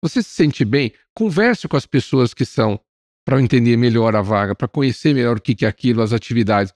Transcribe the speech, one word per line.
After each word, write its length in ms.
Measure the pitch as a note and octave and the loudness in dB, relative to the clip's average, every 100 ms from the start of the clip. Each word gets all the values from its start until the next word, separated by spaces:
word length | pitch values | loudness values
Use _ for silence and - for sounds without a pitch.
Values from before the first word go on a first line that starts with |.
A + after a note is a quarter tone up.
Você 200 | E3+ - | -4 -4
se 80 | G#3+ | -6
sente 340 | - D#3 - | 0 0 0
bem? 300 | A2+ C3+ B2+ - _ | 0 0 -2 -6 _
Converse 540 | - A3 D#3+ A3+ A#3 E3 | -4 -2 0 0 0 -2
com 80 | D3 | -4
as 120 | - | -2
pessoas 460 | C#3 - C3 A#2+ | -2 0 0 0
que 120 | - B2+ | -2 -4
são, 340 | - A2 G2+ _ _ _ _ - | 0 -2 -2 _ _ _ _ -2
pra 100 | C3+ | 0
eu 40 | |
entender 340 | B2 C3 A#2+ A#2 | 2 2 2 2
melhor 400 | A#2+ A#2 A2+ G#2+ | 2 2 2 0
a 60 | |
vaga, 340 | G2 G#2+ G2+ G2 | 0 0 0 -2
pra 120 | A2+ | -6
conhecer 460 | - C#3 A#2+ D#3 | -2 -2 0 0
melhor 240 | C#3 A#2+ A#2 | 0 0 -2
o 40 | |
que 140 | - A#2 | -2 -2
que 100 | C#3+ | -2
é 20 | |
aquilo, 360 | - B2+ A#2 | -2 -2 0
as 100 | A2 | 0
atividades. 580 | A#2 - A#2 G#2 G#2 G2 | -2 -2 -2 2 0 0